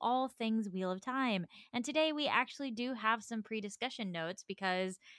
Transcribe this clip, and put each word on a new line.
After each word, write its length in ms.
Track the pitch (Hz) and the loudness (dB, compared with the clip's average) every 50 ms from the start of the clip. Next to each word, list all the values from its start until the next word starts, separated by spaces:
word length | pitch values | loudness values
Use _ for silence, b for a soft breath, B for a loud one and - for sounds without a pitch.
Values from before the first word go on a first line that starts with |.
all 280 | - 226 247 254 262 254 | 0 2 2 2 2 0
things 400 | - - 233 226 220 226 214 202 | -2 -2 0 2 2 2 0 0
Wheel 220 | 175 185 185 180 | -2 -2 0 0
of 100 | 185 190 | -2 -2
Time. 460 | - 262 254 269 262 247 208 185 170 b b b b b | -4 -2 0 0 2 2 2 0 0 b b b b b
And 120 | - 240 233 | -4 -4 -2
today 280 | 294 - 311 311 320 | 0 2 4 4 4
we 140 | 302 302 294 | 2 2 2
actually 440 | - - 233 254 - - - 285 269 | 4 4 4 2 2 -2 -6 -6 -4
do 240 | 220 220 240 254 262 | -2 -2 -2 -2 -2
have 280 | 226 220 220 226 226 | 0 2 2 2 2
some 200 | - - 233 220 | 0 -4 -6 -6
pre-discussion 680 | 208 - 220 220 202 208 - - 233 262 - - 220 190 | -4 -4 -4 -4 -4 -6 -6 -4 -6 -4 -4 -4 -4 -4
notes 320 | 175 165 160 165 196 - - | -2 -2 -2 -4 -4 -6 -8
because 520 | - 190 - 196 185 180 185 190 185 185 b b b b | -10 -6 -2 0 2 2 2 2 0 -2 b b b b